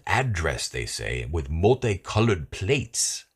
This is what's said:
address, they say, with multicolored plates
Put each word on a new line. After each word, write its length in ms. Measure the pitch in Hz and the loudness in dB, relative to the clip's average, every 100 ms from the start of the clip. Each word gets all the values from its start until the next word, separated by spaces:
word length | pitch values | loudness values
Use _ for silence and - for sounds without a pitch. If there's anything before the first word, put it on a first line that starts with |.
| - | -2
address, 640 | 107 131 87 78 64 - | 0 0 0 0 -2 -4
they 180 | 64 57 | -6 -6
say, 400 | - 53 62 60 | -6 -4 -4 -2
with 200 | 82 67 | -4 -2
multicolored 1000 | 80 101 135 117 95 - 107 117 92 71 | 2 4 4 2 -2 0 2 4 2 -2
plates 760 | - 95 143 - - - - - | -6 0 0 -2 -4 -4 -4 -12